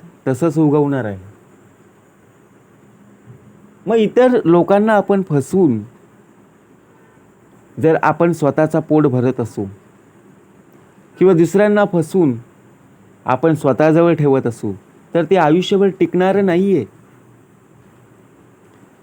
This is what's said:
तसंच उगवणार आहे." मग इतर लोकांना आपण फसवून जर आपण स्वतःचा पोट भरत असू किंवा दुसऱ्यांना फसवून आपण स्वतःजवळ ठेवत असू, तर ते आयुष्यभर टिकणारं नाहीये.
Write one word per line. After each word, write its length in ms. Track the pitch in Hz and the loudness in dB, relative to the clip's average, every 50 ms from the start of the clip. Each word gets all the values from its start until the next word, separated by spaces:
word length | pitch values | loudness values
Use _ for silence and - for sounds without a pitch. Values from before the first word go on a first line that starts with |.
| - - - _ _ 131 | -12 -18 -20 _ _ -6
तसंच 300 | 131 120 170 170 147 160 | -4 -2 -2 -2 0 0
उगवणार 460 | 160 147 139 151 147 143 139 131 117 | 0 0 2 0 0 -2 -2 -4 -6
आहे." 140 | 107 98 92 92 98 - _ _ _ _ _ _ _ _ _ _ _ _ _ _ _ _ _ _ _ _ _ _ _ _ _ _ _ _ _ _ _ _ _ _ - - _ _ - - - _ - - - - _ _ _ - | -8 -10 -12 -14 -20 -20 _ _ _ _ _ _ _ _ _ _ _ _ _ _ _ _ _ _ _ _ _ _ _ _ _ _ _ _ _ _ _ _ _ _ -20 -20 _ _ -20 -20 -20 _ -20 -20 -20 -20 _ _ _ -6
मग 100 | - 226 | -2 0
इतर 440 | 233 214 196 - 240 254 254 247 226 - | 0 0 2 2 2 2 4 2 2 2
लोकांना 480 | 160 170 175 160 - 196 202 214 220 | 2 2 2 2 2 0 0 2 2
आपण 300 | 220 202 190 - 202 196 | 0 0 0 0 -2 -2
फसवून 580 | 185 - 156 143 127 - - 190 185 147 117 107 101 - - _ - _ _ _ _ _ _ _ _ _ _ _ _ _ _ _ _ _ _ _ _ _ _ _ _ _ _ _ _ _ _ _ _ _ _ - | -2 -2 -2 -4 -2 -2 0 0 2 2 0 -2 -6 -12 -20 _ -20 _ _ _ _ _ _ _ _ _ _ _ _ _ _ _ _ _ _ _ _ _ _ _ _ _ _ _ _ _ _ _ _ _ _ -2
जर 160 | 117 160 160 - | 0 0 0 2
आपण 300 | - 151 151 - 170 170 | 0 -2 0 0 0 -2
स्वतःचा 480 | 165 160 156 139 135 - 156 151 - 160 | 0 0 -2 -2 0 0 -2 -2 -2 -4
पोट 260 | 156 - 151 156 147 | -2 0 0 2 2
भरत 340 | 143 127 127 120 127 127 - | 2 0 0 -2 -2 -2 -4
असू 240 | 117 107 - 113 104 98 98 - _ _ _ _ _ _ _ _ _ - _ _ _ _ _ _ _ _ - _ _ _ _ _ _ _ _ - | -8 -8 -8 -10 -10 -10 -14 -18 _ _ _ _ _ _ _ _ _ -20 _ _ _ _ _ _ _ _ -20 _ _ _ _ _ _ _ _ 0
किंवा 160 | 175 190 190 | 2 2 4
दुसऱ्यांना 500 | 165 170 156 - 196 208 214 208 208 202 202 | 2 2 2 2 0 2 2 2 0 0 0
फसवून 400 | 180 170 156 156 - 190 170 139 120 117 - - _ _ _ _ _ _ _ _ _ _ _ _ _ _ _ | 0 -2 -4 -2 -2 0 0 0 -2 -4 -10 -18 _ _ _ _ _ _ _ _ _ _ _ _ _ _ _
आपण 300 | - 127 131 - 165 156 | -4 -2 0 0 0 -2
स्वतःजवळ 600 | - - 143 120 - 151 160 156 165 170 170 165 | 0 0 0 0 2 2 2 2 2 2 2 0
ठेवत 320 | 147 147 143 135 135 113 | 0 0 0 0 0 -2
असू, 260 | 120 113 - - 104 95 92 - _ _ _ _ _ - | -4 -6 -6 -8 -10 -10 -10 -16 _ _ _ _ _ -4
तर 100 | 170 165 | -4 -2
ते 120 | 156 190 | 0 0
आयुष्यभर 520 | 185 165 147 156 185 180 - 208 190 196 196 | 2 2 2 2 0 0 0 0 0 0 0
टिकणारं 580 | 180 - 175 170 - 180 185 190 196 202 202 | 0 -2 -2 -2 0 0 0 0 0 0 0
नाहीये. 380 | 190 165 175 190 202 190 151 107 - - - - _ _ _ _ _ _ _ _ _ _ _ _ _ _ _ _ _ _ _ _ _ _ _ _ _ _ _ _ _ _ _ _ _ _ _ - _ _ _ | 0 0 0 0 0 0 -2 -4 -6 -12 -20 -20 _ _ _ _ _ _ _ _ _ _ _ _ _ _ _ _ _ _ _ _ _ _ _ _ _ _ _ _ _ _ _ _ _ _ _ -20 _ _ _